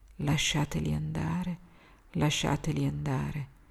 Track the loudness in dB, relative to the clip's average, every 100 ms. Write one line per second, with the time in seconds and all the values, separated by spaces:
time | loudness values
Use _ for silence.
0 | -20 -4 0 2 2 2 0 0 0 0
1 | -2 -2 -2 0 -2 -6 -10 -20 -20 -20
2 | -8 0 2 2 2 0 0 0 0 0
3 | 0 0 -2 -4 -8 -12 -20